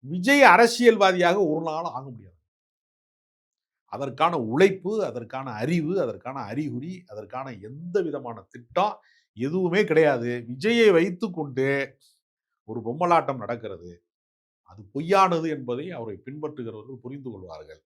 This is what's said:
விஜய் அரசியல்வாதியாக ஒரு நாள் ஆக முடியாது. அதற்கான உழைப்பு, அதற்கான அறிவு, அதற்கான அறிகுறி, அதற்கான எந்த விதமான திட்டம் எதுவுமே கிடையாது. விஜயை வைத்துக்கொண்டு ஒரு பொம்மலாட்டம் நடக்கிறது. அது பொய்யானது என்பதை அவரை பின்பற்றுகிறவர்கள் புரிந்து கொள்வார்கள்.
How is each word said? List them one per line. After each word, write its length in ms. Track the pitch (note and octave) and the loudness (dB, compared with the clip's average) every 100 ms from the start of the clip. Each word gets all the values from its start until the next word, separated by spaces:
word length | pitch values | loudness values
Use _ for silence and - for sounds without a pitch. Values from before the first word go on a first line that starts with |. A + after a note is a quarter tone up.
| C3 | -8
விஜய் 320 | F3+ G3 C#4+ B3+ | -4 2 8 10
அரசியல்வாதியாக 840 | F3+ A#3 - A#3+ A3 F#3+ F#3 F3 G3 F3 | 10 6 6 4 6 4 4 2 2 0
ஒரு 120 | D#3 E3 | 0 -4
நாள் 200 | D#3 E3+ B2 | -6 -6 -10
ஆக 80 | C#3 | -14
முடியாது. 280 | A2+ F#2+ _ _ _ _ _ _ _ _ _ _ _ _ _ _ _ _ A2 | -18 -20 _ _ _ _ _ _ _ _ _ _ _ _ _ _ _ _ -10
அதற்கான 380 | C3+ C3 D#3+ E3+ A2 | -10 0 0 0 -2
உழைப்பு, 400 | C3 G3 F#3+ F3 A3 | 4 4 4 -6 -4
அதற்கான 460 | E3+ A#2 A#2 C3 C3+ G#2+ | -4 -8 -10 -10 -10 -6
அறிவு, 300 | B2+ F3 D3+ G3 | -2 -2 0 -2
அதற்கான 400 | C3 G2 A#2+ C3+ G#2 | -4 -6 -10 -10 -8
அறிகுறி, 420 | A#2+ D3+ A#2+ D#3 F#3 _ | -6 -6 -8 -12 -16 _
அதற்கான 440 | G#2+ G#2 B2 C#3 G#2+ G#2+ | -16 -12 -12 -12 -14 -16
எந்த 280 | C#3 F3 G3 | -16 -6 -4
விதமான 380 | E3+ C#3+ B2 A2 _ | -4 -8 -10 -14 _
திட்டம் 400 | A#2+ A#2+ F3 G#3 - _ _ _ G#2 C3 | -20 -6 -2 -2 -4 _ _ _ -8 -4
எதுவுமே 340 | F3+ F3+ F#3 | -2 0 0
கிடையாது. 460 | F#3 D#3 D3+ C3 A#2+ A#2+ A#2 | 2 4 4 2 -2 -6 -8
விஜயை 400 | B2+ G3 A#3 A3 E3+ | -4 0 4 6 6
வைத்துக்கொண்டு 680 | F#3 F3+ A3 E3+ D3 B2+ C3+ C#3 C3+ _ _ _ _ _ _ _ - | 2 -2 -6 -6 -6 -2 0 0 -4 _ _ _ _ _ _ _ -12
ஒரு 100 | A2+ A2 | -10 -8
பொம்மலாட்டம் 560 | C#3+ F3 E3+ C#3 C3 | -4 2 2 2 -8
நடக்கிறது. 480 | G#2 A#2+ A2 F2 F2 F2 _ _ _ _ _ _ _ | -8 -10 -10 -14 -18 -20 _ _ _ _ _ _ _
அது 120 | G2+ G2+ | -20 -12
பொய்யானது 540 | C#3+ D#3+ F#3+ F#3+ E3+ D#3+ D3 | -10 0 4 4 2 -2 -6
என்பதை 300 | B2 B2 E3+ | -6 -8 -8
அவரை 260 | D#3 A2+ G2 | -10 -12 -12
பின்பற்றுகிறவர்கள் 800 | - D3 D3+ D3+ A2+ G#2+ A2 B2+ | -14 -12 -12 -10 -12 -14 -16 -18
புரிந்து 260 | B2 C#3+ C3 | -16 -14 -14
கொள்வார்கள். 520 | G2+ F2+ D#2+ D#2+ D#2+ _ | -14 -16 -18 -18 -20 _